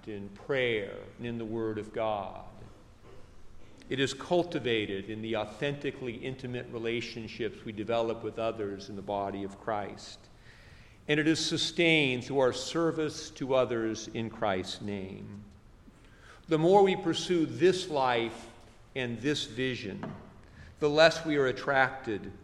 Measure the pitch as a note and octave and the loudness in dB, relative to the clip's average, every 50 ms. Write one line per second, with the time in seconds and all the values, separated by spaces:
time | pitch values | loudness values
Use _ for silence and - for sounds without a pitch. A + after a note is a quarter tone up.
0 | - - G#2+ G2+ G2+ G#2 G2+ - - - C#3+ C3+ B2+ A#2+ A#2 G#2+ G2+ G2 G2+ G2 | -10 -8 -8 -8 -8 -10 -12 -14 -4 -2 0 2 2 2 2 0 -2 -4 -8 -10
1 | G2+ G#2 A2 - A#2 A#2+ A#2 A#2 A#2 A2 A2 A2+ A2+ A2 A2 G#2+ G2+ G#2 - A#2+ | -12 -14 -14 -8 -8 -6 -4 -4 -6 -4 -4 -2 -2 -2 -2 -4 -6 -6 -4 -2
2 | A2 A2 G#2+ G2+ F#2+ F#2 F#2 F#2 F#2 - - - - - - - - - - - | 0 0 0 -2 -4 -6 -8 -12 -14 -14 -16 -16 -18 -18 -18 -20 -20 -20 -20 -20
3 | - - - - - - - - - - - - - - - - - - - C3 | -20 -20 -16 -16 -16 -16 -16 -16 -16 -16 -14 -14 -16 -16 -16 -18 -10 -6 -2 0
4 | C#3 B2+ - - - - F3+ F3 E3+ F3 - D#3 A#2+ B2 A#2 A2 G#2 G2 G2+ G2 | 0 0 0 -6 -2 2 2 2 2 2 -2 -4 0 0 0 2 0 -2 -4 -6
5 | F#2+ G2 G#2+ G#2+ A2 A2+ A2 G#2+ G#2+ G#2 - - D3+ C#3+ C#3+ C#3+ - C#3+ B2+ - | -6 -8 -8 -6 -4 -2 -2 -2 -2 -4 -4 -4 -2 -2 -2 -2 -4 -6 -6 -4
6 | C3 B2 A2 A2+ - C3+ C3 - - B2 B2 B2 B2 B2 A#2+ A#2+ A2+ A2+ A#2 A#2+ | -8 -8 -8 -6 -8 -8 -10 -8 -8 -6 -6 -6 -8 -6 -8 -4 -4 -2 -2 -2
7 | A#2 - - A#2+ A2+ G#2 - - A#2 G#2 F#2+ - - A#2+ G#2+ G2+ G#2+ G2 A#2 A#2 | -4 -6 -8 -10 -10 -10 -6 -4 -6 -6 -6 -8 -10 -10 -8 -6 -4 0 0 2
8 | A#2 A2+ A2+ A2+ - A2 G#2 - A2+ A2+ A2 A2 G#2 G2+ G2+ F#2+ G2+ - G#2+ G2 | 2 0 -2 -4 -6 -8 -4 -2 -2 -2 -2 -2 -4 -6 -6 -8 -10 -10 -10 -10
9 | F#2+ G2 G#2 G2+ G2+ G2 G2+ G2 G2 F#2+ G2 - - - A2 G#2 G2+ G2+ G#2 - | -4 -2 -2 -2 -2 -2 -4 -4 -6 -8 -8 -8 -4 -2 -2 -2 -4 -6 -10 -12
10 | - - - - - - - - - - - - - - - - - - - - | -14 -16 -18 -18 -20 -20 -20 -20 -20 -20 -20 -20 -20 -20 -20 -20 -20 -20 -20 -20
11 | - - D3 D3+ D3+ D3+ D#3+ - - - E3+ D3+ - - - - E3+ E3 D#3+ D#3 | 0 2 2 4 6 4 4 4 2 0 0 0 0 -2 2 4 6 8 8 8
12 | D3 C3+ B2+ B2 A#2+ - C#3 C#3 C3 B2 A2+ - - - - E3 E3+ E3 D3+ D#3+ | 6 4 2 0 -2 0 2 4 4 4 4 2 -6 -2 0 2 2 2 2 2
13 | D#3 D3+ - - - - - - C#3+ B2+ C3+ C3 B2+ A2+ A#2+ A#2 A2+ A2 A2 G#2+ | -2 -2 -2 -6 -12 -12 -8 -8 -2 2 4 4 4 4 2 0 0 0 -2 -2
14 | - - - A#2 A2+ A2 G#2 - A2+ G#2+ F#2+ F#2 F#2 - - - - G#2 G2+ G2 | -6 -8 -6 -4 -4 -4 -4 -2 0 2 2 0 -2 -4 -8 -8 -6 -6 -6 -6
15 | F#2+ F#2+ F#2+ G#2 G#2 G#2+ G#2 G2+ G#2 - - - - - - - - - - - | -6 -8 -10 -12 -12 -12 -14 -14 -16 -16 -20 -20 -20 -20 -20 -20 -20 -20 -20 -20
16 | - - - - - - - - - - E3 D#3 D#3+ E3+ F#3+ G#3 G3 F#3+ F#3 - | -20 -20 -20 -20 -20 -20 -20 -20 -2 0 2 4 6 8 8 8 8 8 6 2
17 | - E3 D#3+ - - - F3+ E3+ D#3 C#3 A#2+ A#2+ D3+ F#3 F3+ F#3 - - D#3 C#3+ | 0 -2 -2 -2 0 0 2 2 2 0 0 4 6 6 6 4 0 -2 0 2
18 | C3 B2+ B2 A#2+ A#2 A2+ A2+ - - - - - - - - - - - - C3+ | 2 4 4 2 2 0 -4 -8 -14 -16 -18 -20 -20 -20 -20 -20 -20 -10 -6 -4
19 | B2+ A#2+ A#2 A2 A2+ C#3+ D3+ C#3 - - A2+ A#2 C3 C3 B2+ G#2+ - G2 F#2+ G2+ | -4 -4 -4 -2 0 0 0 0 -2 -6 -4 -2 -2 -2 -2 -4 -6 -8 -8 -6
20 | - - G#2 - - - - - - - - - - - - - D3+ D3 D3 D3+ | -8 -10 -10 -12 -16 -18 -20 -20 -20 -20 -20 -18 -18 -18 -8 0 0 2 8 10
21 | D#3+ E3 D#3 - - D#3+ D3+ C#3+ C3+ B2+ A#2+ - - - C#3+ C3 C3 B2+ - - | 8 8 8 6 -2 2 4 4 4 4 2 0 0 2 4 6 6 4 2 -4
22 | - A#2 G#2+ F#2+ F#2 G2 F2 - | -4 -4 -4 -4 -4 -10 -14 -14